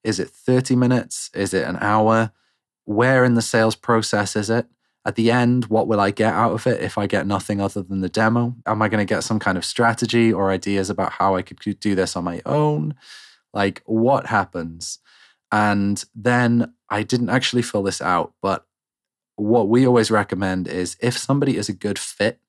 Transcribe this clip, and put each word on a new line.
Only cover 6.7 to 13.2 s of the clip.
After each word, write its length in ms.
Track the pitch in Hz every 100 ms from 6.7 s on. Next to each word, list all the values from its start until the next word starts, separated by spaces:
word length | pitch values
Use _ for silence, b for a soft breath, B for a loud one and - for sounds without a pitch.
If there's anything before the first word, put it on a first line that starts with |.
| 113
if 160 | 92 -
I 100 | 101
get 180 | 101
nothing 360 | 87 98 - 101
other 200 | 98 104
than 200 | 92 98
the 80 | 92
demo? 480 | - 110 120 120 117
Am 160 | - 107
I 80 | 107
gonna 160 | 107
get 180 | 98 98
some 160 | - 107
kind 180 | 101 90
of 60 |
strategy 680 | - - 117 110 113 117 113
or 180 | 95 98
ideas 380 | 95 101 101 98
about 240 | 104 107
how 220 | - 95
I 60 | 92
could 180 | 90 - 107 98
do 160 | 107
this 220 | 95 90 90
on 80 |
my 160 | 87 85
own? 500 | - 147 151 151 156 143 B B